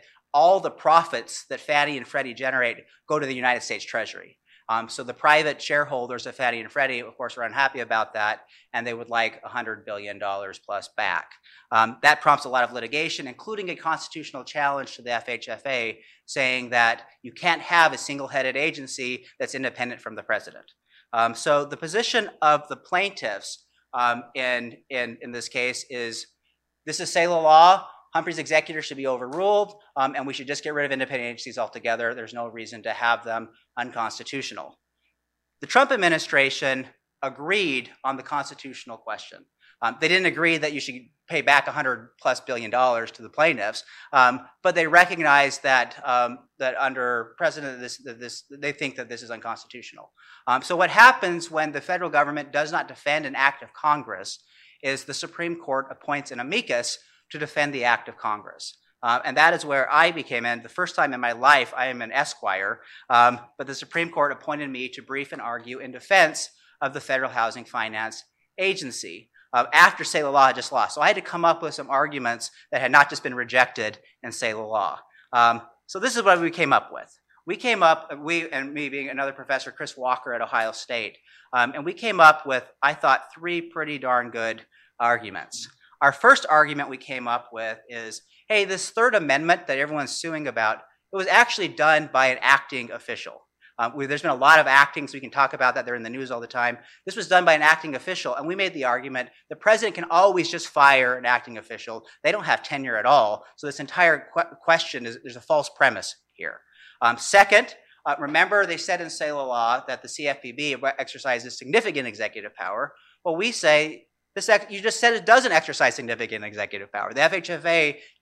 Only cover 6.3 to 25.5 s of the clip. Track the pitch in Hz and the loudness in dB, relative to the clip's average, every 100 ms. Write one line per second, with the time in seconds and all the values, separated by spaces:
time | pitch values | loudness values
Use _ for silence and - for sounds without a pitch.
6.3 | 117 127 117 107 147 135 123 113 - 120 | -4 -2 -2 -6 -2 -2 -2 -8 -10 -10
7.3 | 127 113 120 135 135 113 113 107 107 107 | -6 -6 0 0 -2 -2 -2 0 -2 -4
8.3 | 110 _ _ _ 120 120 117 117 117 110 | -4 _ _ _ -8 -6 -8 -4 -2 -2
9.3 | - 110 123 113 107 107 101 101 101 101 | -4 -10 -10 -8 -10 -10 -12 -10 -10 -6
10.3 | 98 98 95 - 101 - - 101 85 - | -6 -8 -14 -10 -10 -8 -4 -2 -2 -6
11.3 | - _ - _ 113 113 123 143 151 156 | -16 _ -20 _ 2 2 4 4 4 4
12.3 | 143 131 127 120 120 117 143 160 - 135 | 2 0 0 0 -2 -8 -6 -6 -6 -10
13.3 | 120 - 214 180 156 160 156 - 160 147 | -14 -14 -12 -10 -8 -4 -6 -6 -14 -14
14.3 | 135 123 151 143 143 127 - 120 117 120 | -14 -10 -4 -2 -2 -6 -12 -6 -6 -4
15.3 | 117 - 110 139 127 113 107 _ _ - | -10 -8 -10 -6 -4 -4 -8 _ _ -10
16.3 | 147 131 127 123 120 117 117 - _ 120 | -4 -2 -2 -2 2 2 0 -8 _ -20
17.3 | - 175 165 - 175 160 131 - 143 135 | -4 -2 -2 2 4 4 2 -6 -10 -6
18.3 | 135 131 131 160 151 131 - 123 123 - | -2 -2 -2 -4 -4 -12 -10 -10 -10 -14
19.3 | _ 127 135 131 - 123 117 113 107 - | _ -8 -6 -8 -6 -8 -8 -14 -14 -4
20.3 | 104 - 53 - _ _ _ _ 117 117 | -4 -6 -18 -20 _ _ _ _ 0 0
21.3 | 117 160 147 143 143 160 196 233 233 202 | 0 0 0 0 -8 -6 -4 -2 -2 -4
22.3 | - 156 147 147 131 _ 180 196 190 117 | 0 2 2 0 -12 _ -2 -2 -4 -8
23.3 | 104 - - _ _ _ 127 120 120 123 | -8 -10 -18 _ _ _ -2 0 -2 -6
24.3 | 135 127 123 120 - _ 131 120 117 120 | -6 -4 -4 -6 -14 _ -8 -6 -10 -14
25.3 | 120 - | -12 -8